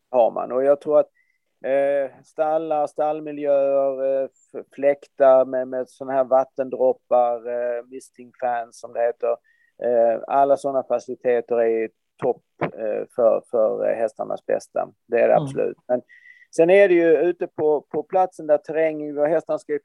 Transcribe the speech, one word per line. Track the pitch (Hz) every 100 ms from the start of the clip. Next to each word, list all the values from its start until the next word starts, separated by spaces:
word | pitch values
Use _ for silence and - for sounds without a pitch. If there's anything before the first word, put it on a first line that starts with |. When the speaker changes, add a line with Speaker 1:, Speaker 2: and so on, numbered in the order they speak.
| _
Speaker 1:
har | 123 110
man. | 92 101
Och | 123
jag | 139 143
tror | 151 151
att, | - _ _ _ _ _ -
eh, | 139 139 143 135 -
stallar, | _ - 156 160 160 151 147
stallmiljöer, | - 151 156 151 147 143 139 139 139 139 131 135 135
eh, | 131 _ _ 123
f-, | - -
fläktar | 139 143 - - 135 131 131
med, | 131 127
med | 127 127
såna | - 131
här | 135
vattendroppar, | 127 131 131 - 131 123 131 123 - 123 120 120 117
eh, | 120 123 120 123
misting | 131 - _ 123 -
fans | 123 120 117 -
som | 117
det | 117
heter. | 120 - 117 117 _ _ _ -
Eh, | 117 120 117 113 -
alla | 139 139 135
såna | 143 135
faciliteter | - 123 - 123 127 120 117 117
är | 113 113 110 _ _ -
topp, | 131 113 _ -
eh, | - - 110 107 104 -
för, | 113 101 -
för, | 120 107 107 104
eh, | 107
hästarnas | 113 - 107 104 -
bästa. | 107 - - 95 _ -
Det | 117
är | 117
det |
Speaker 2:
Mm. | 113
Speaker 1:
absolut. | 143 127 98 - -
Men | 123 - - - - _ -
sen | 165
är | 196 202
det |
ju | 175 165 147
ute | 170 175 180
på, | - 151 147
på | - 156
platsen | 147 185 180 - 156
där | 147
terrängen, | 156 156 160 156 151 143
och | 147
hästarna | 160 - 156
ska | -
ju | 147